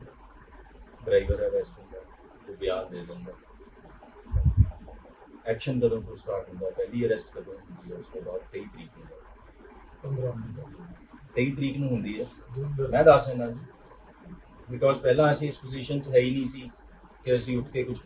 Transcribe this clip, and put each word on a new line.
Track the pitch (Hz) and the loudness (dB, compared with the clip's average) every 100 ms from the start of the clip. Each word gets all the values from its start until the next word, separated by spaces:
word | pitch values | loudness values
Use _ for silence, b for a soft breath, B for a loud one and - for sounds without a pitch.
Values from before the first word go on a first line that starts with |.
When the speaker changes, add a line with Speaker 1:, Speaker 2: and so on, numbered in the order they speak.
| - - - - - - - - - - | -18 -20 -20 -20 -20 -20 -20 -20 -20 -10
Speaker 1:
ਡਰਾਈਵਰ | - 98 98 98 101 | 2 2 4 0 0
ਅਰੈਸਟ | 98 90 - | -2 -4 -10
ਹੁੰਦਾ, | - - - - - - - | -20 -20 -20 -20 -20 -20 -18
ਉਹ | 92 | -6
ਬਿਆਨ | 95 92 92 | -4 -4 -6
ਦੇ | 87 | -10
ਦਿੰਦਾ। | 85 87 92 - - - - - - - - - - - - - - - - - - - - - - | -12 -14 -14 -16 -20 -20 -20 -20 -20 -20 -20 -20 -4 2 4 6 4 2 -14 -20 -20 -20 -20 -12 -4
ਐਕਸ਼ਨ | 110 135 127 | -4 -2 0
ਕਦੋਂ | 117 110 | 2 0
ਤੋਂ | 107 104 | -6 -12
ਸਟਾਰਟ | - 98 95 | -8 -8 -8
ਹੁੰਦਾ, | 90 92 | -10 -8
ਪਹਿਲੀ | - - 120 113 | -6 -6 -2 0
ਅਰੈਸਟ | 107 - | -2 -6
ਕਦੋਂ | 101 - | -16 -16
ਹੁੰਦੀ | 98 87 87 87 | -16 -18 -18 -16
ਹੈ, | 87 | -16
ਉਸ | 82 | -14
ਤੋਂ | 92 | -14
ਬਾਅਦ | 90 92 - | -10 -10 -10
ਤੇਈ | 98 | -14
ਤਰੀਕ | 104 - - - | -14 -16 -20 -20
ਨੂੰ। | - 466 - - - - - - - - | -20 -20 -20 -20 -20 -20 -20 -20 -20 -14
Speaker 2:
ਪੰਦਰਾਂ | 143 131 127 | -8 -6 -6
ਦਿਨ | 113 110 | -6 -10
ਪਹਿਲਾਂ। | 143 151 - - - - - - | -12 -14 -16 -18 -18 -20 -20 -8
Speaker 1:
ਤੇਈ | - 135 | -2 -2
ਤਰੀਕ | 135 135 139 | 0 -4 -2
ਨੂੰ | 135 | -2
ਹੁੰਦੀ | 117 101 107 | -2 -4 -6
ਹੈ। | |
Speaker 2:
ਦਵਿੰਦਰ। | 123 - - 127 147 139 135 | -8 -10 -14 -10 -6 -4 0
Speaker 1:
ਮੈਂ | 131 | 6
ਦੱਸ | 160 139 - | 10 10 8
ਦਿੰਦਾ | 123 117 | -4 -4
ਜੀ, | 117 - - - - - - - - - - - 123 | -8 -14 -20 -20 -20 -20 -20 -20 -20 -20 -20 -12 2
because | 135 139 | 2 4
ਪਹਿਲਾਂ | 127 131 147 | 4 6 6
ਅਸੀਂ | 135 147 | 4 0
ਇਸ | - | -4
ਪੋਜੀਸ਼ਨ | 127 131 127 143 | -8 -8 -4 -4
'ਚ | - | 4
ਹੈ | 131 | 4
ਹੀ | 254 | 6
ਨਹੀਂ | 262 262 | 2 -2
ਸੀ | 135 - - - - - - | -6 -14 -18 -20 -20 -20 -8
ਕਿ | 127 123 | 0 0
ਅਸੀਂ | 120 123 | 2 -2
ਉੱਠ | 117 | -2
ਕੇ | 131 | -4
ਕੁਛ | 123 120 | -4 -2